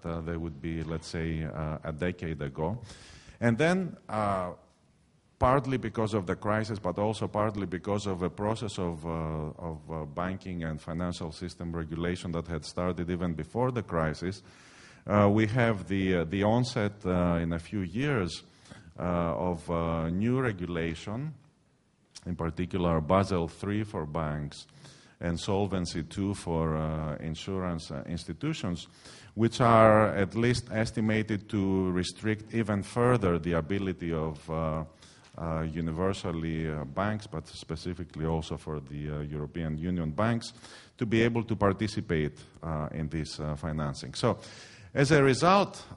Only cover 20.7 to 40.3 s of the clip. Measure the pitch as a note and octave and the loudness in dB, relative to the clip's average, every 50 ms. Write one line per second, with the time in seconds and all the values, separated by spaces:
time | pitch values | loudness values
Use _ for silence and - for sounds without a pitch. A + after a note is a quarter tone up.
20.7 | F2 E2 E2 E2+ D#2+ - - G2+ G#2+ B2+ D3 D#3+ C#3 - _ _ _ _ _ _ | -2 -2 -2 -2 -4 -6 -6 -8 -8 -6 -8 -8 -10 -14 _ _ _ _ _ _
21.7 | _ _ _ _ _ _ _ _ - - - F2+ E2+ D#2 E2 E2 D#2+ - F2+ F2 | _ _ _ _ _ _ _ _ -20 -12 -8 -8 -4 -2 -2 -4 -2 -2 -4 -2
22.7 | - F#2 F2 E2+ E2 D#2+ D#2 D2 F#2 G2 G2 G2 G2 E2+ E2 E2 - - F#2+ G2+ | 0 0 2 4 4 2 4 6 6 6 6 4 2 0 0 -2 -6 -6 -6 -4
23.7 | G#2 G#2+ G#2+ G#2 - F2+ D#2 D2+ D#2 E2+ D#2 D2+ D2+ D2+ D2 C#2+ - - - - | -2 -2 -4 -4 -4 -6 -6 -4 -2 -2 -2 -2 -2 -4 -6 -8 -10 -12 -18 -18
24.7 | - - - - - - - - - - E2+ E2+ E2+ E2 - - G2 G2 G#2 F#2 | -20 -20 -20 -20 -20 -20 -20 -20 -12 -6 -2 -2 -2 -2 0 0 2 2 2 2
25.7 | F#2+ F#2 F2 - - E2+ D2+ - - G2+ G2 G2+ G2 - - F2 E2 D#2+ E2 D#2+ | 0 0 -2 -2 -2 -4 -6 -6 -4 -2 -2 -2 -2 -4 -4 -2 0 0 2 2
26.7 | D#2 D#2 D#2 D#2 D#2 D#2 D#2 D#2 D2 - C#2+ D#2+ D#2 - - G2 F#2+ F#2 F2+ F2 | 0 0 0 -2 -2 -2 -4 -4 -6 -6 -6 -6 -6 -6 -6 -6 -4 -4 -2 -4
27.7 | E2+ D#2+ - - D2 C2+ - - F2 E2 - - E2 - C#3 D#3 D#3 - - F#2 | -4 -6 -6 -8 -8 -8 -8 -6 -8 -8 -6 -8 -10 -6 -4 -4 -4 -2 -4 -4
28.7 | F2 E2 - - - - - - - - - - - G#2 A2+ A2+ - - B2 A#2 | -4 -4 -6 -12 -18 -20 -20 -20 -20 -20 -20 -8 0 2 2 2 6 6 8 10
29.7 | A#2 A2+ A2 A2 G#2+ G#2+ G#2+ F#2+ D2+ G2+ G2 E2+ G#2+ A2+ A#2 B2 A#2+ - - - | 10 12 12 12 10 10 8 6 4 2 0 0 2 2 2 4 2 2 0 -2
30.7 | G2 A2 A2 A2+ - A#2 G#2+ A2 G#2+ G#2+ G#2+ G#2+ G#2+ G2 G#2+ - - G#2 G2 G2 | 0 0 0 0 0 0 2 2 2 2 2 0 -2 -4 -4 -2 0 2 2 4
31.7 | F#2+ F#2+ F#2 F#2 F2+ F2+ F2+ - - - G#2 A2 G#2+ G#2 - - A#2 A#2 A2 G2+ | 4 2 2 2 2 0 0 -2 -4 -4 -2 -2 -2 -2 -4 -4 -2 -2 0 2
32.7 | G#2 G2 G2 - - A#2+ A#2+ B2 B2 A2+ G2 F2+ E2+ E2 D#2 F2 E2+ E2 D#2 D2+ | 0 0 -2 -2 0 2 4 4 4 4 4 2 2 2 0 0 0 0 0 0
33.7 | G2 G2+ G2 F#2+ F2 - F2 E2 E2 D#2 D#2 D#2+ D2+ D2 - E2 D#2+ D#2+ D#2+ D#2 | -2 -2 -2 -2 -4 -4 -4 -2 -2 0 -2 -2 -4 -6 -8 -6 -2 -2 0 0
34.7 | D#2 D#2+ D#2+ D#2+ - - - - - - - - - E2+ E2 E2 D#2+ D#2+ D#2+ D#2 | -2 -2 -4 -8 -12 -20 -20 -20 -20 -20 -20 -16 -12 -8 -4 -4 -2 -2 -2 -2
35.7 | D2+ E2+ E2 E2 D#2+ E2 F#2 F#2+ G2+ - - F#2 E2 D#2+ D#2+ E2 D#2+ D#2+ D#2+ D#2 | -4 -2 -2 -2 -2 0 0 0 0 -2 -4 -4 -4 -2 -2 -2 -2 -2 -2 -2
36.7 | D#2 D2+ D2 C#2 C#2 F#2 G2 G#2+ G#2+ G#2 - - - D#2+ D#2 - - - - - | -4 -4 -6 -6 -4 -2 -2 -2 -2 -4 -6 -8 -10 -10 -10 -10 -14 -14 -10 -8
37.7 | D#2+ D#2 - F2 F2 E2+ E2+ - - D2+ D#2 D#2+ E2 D#2+ D#2 - E2 D2+ - D#2+ | -8 -6 -6 -8 -6 -8 -8 -10 -6 -4 -2 0 0 -2 -2 -4 -8 -8 -6 -6
38.7 | D#2 D2 C#2 C2+ D2 D2 D2 D2+ D2+ D2 D2+ D2 D2+ D2 D2 C#2+ - F2 E2 D#2 | -8 -8 -8 -8 -8 -8 -6 -6 -6 -6 -6 -6 -6 -6 -6 -6 -6 -6 -4 -4
39.7 | D#2 D2+ E2 F2+ F2+ F2 E2 D#2 D2 E2+ G#2+ A#2 | -4 -4 -2 -2 -2 -2 -2 -2 0 0 0 2